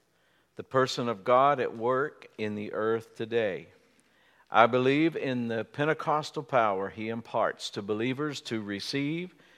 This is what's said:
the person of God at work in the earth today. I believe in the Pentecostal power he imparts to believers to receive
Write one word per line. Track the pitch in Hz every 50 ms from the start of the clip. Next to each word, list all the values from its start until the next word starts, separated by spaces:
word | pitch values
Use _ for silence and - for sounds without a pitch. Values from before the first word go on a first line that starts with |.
| _ _ _ _ _ _ _ _ _ _ _
the | - -
person | - - 131 131 123 - - 120 120
of | 110 98 90
God | 123 123 127 139 143 143 127
at | 110 - -
work | 107 110 123 131 127 92 - - - - - _
in | - 107 107 104
the | 104 104 -
earth | - 101 107 110 113 113 - - _
today. | - 113 110 117 117 110 98 87 71 - - - _ _ _ _ _ _ _ _ _ _ _ _ _ _ _
I | - 107 117
believe | 117 127 127 127 135 139 151 160 165 156
in | - 123 135 127 123 120 117
the | 113 110 107
Pentecostal | - - 143 147 156 151 151 - 160 147 156 147 - - 156 135
power | - 139 120 110 104 98 95 98
he | 95 95 110 110 110
imparts | 113 117 - - - 117 98 76 - - - -
to | - 113
believers | 101 101 107 107 117 131 131 139 151 151 131 - -
to | - 117 110
receive | 101 101 101 98 - - - 139 143 147 165 170 180 180 - _ _ _ _